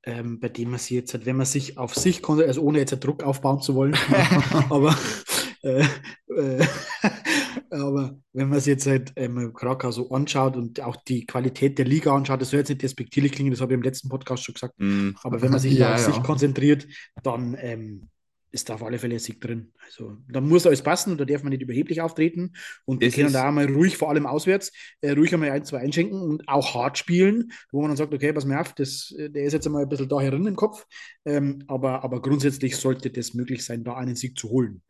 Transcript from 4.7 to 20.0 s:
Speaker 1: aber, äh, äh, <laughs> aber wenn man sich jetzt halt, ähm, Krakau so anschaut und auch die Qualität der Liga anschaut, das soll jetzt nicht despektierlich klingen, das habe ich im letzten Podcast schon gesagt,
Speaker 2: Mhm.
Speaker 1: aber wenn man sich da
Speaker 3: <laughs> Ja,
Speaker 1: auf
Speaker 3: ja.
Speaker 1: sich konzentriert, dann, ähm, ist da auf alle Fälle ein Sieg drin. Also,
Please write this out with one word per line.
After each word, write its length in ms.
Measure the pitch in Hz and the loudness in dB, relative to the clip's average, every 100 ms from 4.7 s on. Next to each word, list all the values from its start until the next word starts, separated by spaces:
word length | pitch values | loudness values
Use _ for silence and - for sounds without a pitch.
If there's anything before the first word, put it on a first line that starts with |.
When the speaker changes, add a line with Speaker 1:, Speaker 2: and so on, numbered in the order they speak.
Speaker 1:
aber, 260 | 143 147 151 - - - - - - | 4 6 4 0 -6 -4 -4 -4 -6
äh, 220 | 135 131 151 - - - _ | 0 4 2 0 -12 -20 _
äh, 300 | - 139 131 - - - - 214 - | -2 0 2 2 0 -10 -2 -2 -2
<laughs> 540 | - 302 269 - - | -2 0 -2 -10 -8
aber 460 | 151 139 139 131 139 _ | -4 -2 0 -2 -8 _
wenn 160 | 127 135 | -4 0
man 120 | 143 | 2
sich 80 | 139 | 2
jetzt 180 | 135 139 | 2 2
halt, 260 | 135 - - | 0 0 -6
ähm, 360 | 123 123 120 | -6 -4 -6
Krakau 380 | 113 123 131 127 | -4 -4 -2 -4
so 200 | 117 123 | -4 -4
anschaut 460 | 131 143 143 135 127 | -2 0 2 2 0
und 240 | 117 117 | -6 -6
auch 160 | 123 117 | -8 -10
die 300 | - 127 - | -4 -4 -4
Qualität 520 | 127 127 131 139 139 | -2 -2 0 0 2
der 60 | |
Liga 300 | 127 156 151 | 2 2 4
anschaut, 260 | 139 139 131 | 2 2 -2
das 100 | 131 | 0
soll 100 | 143 | 0
jetzt 100 | 139 | 0
nicht 120 | 139 | -2
despektierlich 500 | 131 - 120 - 143 | -4 -6 -4 2 2
klingen, 180 | 139 139 | 2 -2
das 100 | 120 | 0
habe 140 | 131 | 0
ich 20 | 127 | 0
im 60 | |
letzten 260 | 127 135 131 | 0 -4 -8
Podcast 360 | 131 - 123 | -8 -6 -8
schon 100 | - | -8
gesagt, 200 | - 123 _ | -10 -12 _
Speaker 2:
Mhm. 380 | 101 101 98 98 | 0 2 0 -4
Speaker 1:
aber 200 | - 120 | -6 0
wenn 80 | 127 | 2
man 100 | 139 | 2
sich 160 | 131 135 | 4 6
da 120 | 117 | 6
Speaker 3:
<laughs> 0 | |
Ja, 40 | 117 | 6
Speaker 1:
auf 100 | 113 | 4
Speaker 3:
ja. 60 | |
Speaker 1:
sich 80 | 110 | 2
konzentriert, 640 | 123 143 143 131 143 143 - - - - | 0 2 2 4 4 4 2 -20 -20 -6
dann, 320 | 135 117 120 123 | -4 -2 -4 -6
ähm, 480 | 120 113 107 101 - _ _ _ _ | -8 -8 -10 -14 -18 _ _ _ _
ist 180 | - - | -10 -8
da 40 | |
auf 80 | 110 | -8
alle 140 | 113 120 | -6 -6
Fälle 180 | 123 117 | -4 -4
ein 20 | |
Sieg 200 | 117 110 | -8 -10
drin. 300 | 117 117 110 _ | -8 -8 -10 _
Also, 320 | - - | -20 -18